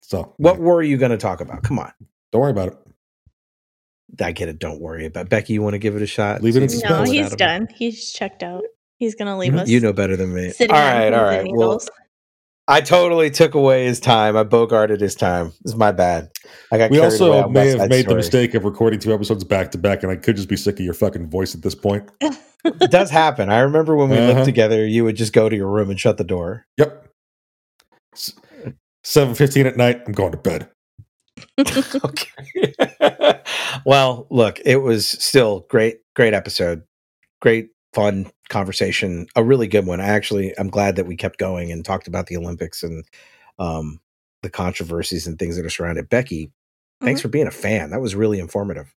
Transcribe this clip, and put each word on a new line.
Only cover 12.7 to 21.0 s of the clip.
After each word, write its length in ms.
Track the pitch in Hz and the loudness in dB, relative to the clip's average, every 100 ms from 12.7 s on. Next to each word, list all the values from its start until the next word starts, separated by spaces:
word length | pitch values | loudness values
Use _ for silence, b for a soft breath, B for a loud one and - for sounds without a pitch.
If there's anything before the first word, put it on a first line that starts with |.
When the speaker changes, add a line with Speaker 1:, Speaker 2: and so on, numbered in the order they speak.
| 147 | 2
Speaker 2:
totally 480 | 143 175 175 170 156 | 4 4 4 2 2
took 240 | 139 160 151 | 4 2 4
away 300 | 139 131 127 | 4 4 2
his 160 | 120 | -2
time. 340 | - 113 107 107 | 2 4 4 2
I 80 | |
bogarted 560 | 107 117 117 113 107 104 | 2 2 4 2 2 0
his 160 | 101 - | -2 -2
time. 380 | 92 90 82 - | -2 -2 -4 -10
It's 120 | - 113 | -10 2
my 180 | 107 | 2
bad. 360 | 92 90 85 80 - B B B | 4 0 0 -6 -18 B B B
I 80 | 110 | 2
got 140 | 110 | 4
Speaker 1:
We 60 | 139 | 6
Speaker 2:
carried 160 | - - | 4 4
away 80 | 180 | 4
Speaker 1:
also 140 | 147 - | 4 4
Speaker 2:
on 60 | |
Speaker 1:
may 60 | 127 | 4
Speaker 2:
West 100 | 139 | 4
Speaker 1:
have 80 | 127 | 2
Speaker 2:
Side 60 | 98 | 2
Speaker 1:
made 80 | 127 | 2
the 100 | 127 | 2
Speaker 2:
Story. 60 | 92 | 0
Speaker 1:
mistake 360 | 87 127 120 113 | 2 2 2 0
of 100 | 98 | -2
recording 340 | 101 113 107 | 0 0 0
two 140 | 107 | -2
episodes 320 | 107 104 104 92 | -2 -2 -4 -2
back 260 | 98 92 | -2 -2
to 60 | 87 | -2
back, 260 | 95 95 | 0 0
and 80 | 95 | -2
I 60 | 90 | -2
could 180 | - 101 | 0 -2
just 140 | 92 | -2
be 80 | 98 | -4
sick 200 | 101 101 | -4 -4
of 40 | |
your 100 | 90 | -6
fucking 360 | 85 | -2